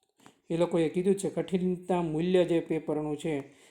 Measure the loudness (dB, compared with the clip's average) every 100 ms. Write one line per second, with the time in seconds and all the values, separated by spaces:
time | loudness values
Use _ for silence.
0 | _ _ -20 _ -6 0 2 2 2 2
1 | 2 2 0 -4 -2 0 0 -2 -2 -2
2 | 0 0 2 4 4 2 0 -2 -2 -4
3 | -4 -4 -4 -4 -6 -16 -20